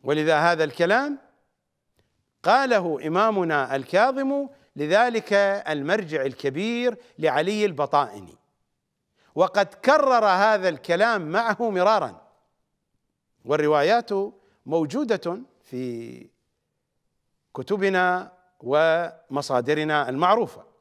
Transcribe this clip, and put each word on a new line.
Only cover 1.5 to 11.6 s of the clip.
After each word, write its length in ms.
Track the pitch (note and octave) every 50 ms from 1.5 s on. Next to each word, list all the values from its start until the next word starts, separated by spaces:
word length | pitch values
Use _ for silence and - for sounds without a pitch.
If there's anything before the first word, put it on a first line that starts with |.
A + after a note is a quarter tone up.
| _ _ _ _ _ _ _ _ _ _ _ _ _ _ _ _ _ _ -
قاله 640 | F3 G#3+ C4 C#4 C4 A#3+ G3+ F3 E3+ D#3 C3 B2+
إمامنا 680 | D#3 E3 F3+ G#3+ A3+ G#3+ G3 F3+ E3 D#3 D3 C3+ B2+ C3+
الكاظم 720 | C#3 C3 - - F#3 A3 C4 C4+ C4+ C#4 C4+ C#4 C#4+ C#4+ C#4 - _ _ _ _
لذلك 580 | C#3 D3 D3+ F3 G#3 A#3+ B3 A#3 A3+ G#3+ - G3+ G3+ G3+ G3 G3 G3+ -
المرجع 540 | D#3 D#3 D3 C#3 D3 F#3+ A3 G3 D#3 D#3 D3 C3+
الكبير 720 | C#3 B2 - - C#3 C3 D3+ G3 A3+ A#3 A#3+ A#3+ B3 - A#3+ - _ _ -
لعلي 460 | D3+ D#3 B2+ C#3+ D#3+ F#3 G#3+ G#3+ G#3+
البطائني، 720 | G3+ D#3+ C3 D3 C3+ - D3 C#3 A2+ G2+ G#2 F#2+ E2 E2 _ _ _ _ _ _ _ _ _ _ _ _ _ _ _ _ _ _ _ _
وقد 300 | D3+ F3+ F#3+ - G3+ G3
كرر 600 | G3 - - - B3 C#4+ D4+ C#4+ C4+ B3+ A#3 A3
هذا 440 | G#3 F#3 F#3 G3+ A3 G#3+ G3+ F#3 F#3
الكلام 600 | D#3+ C3+ - - E3+ F3 G#3 A#3 A#3 G3+ E3+ D3+
معه 380 | E3 G3+ A#3 A3+ G#3 -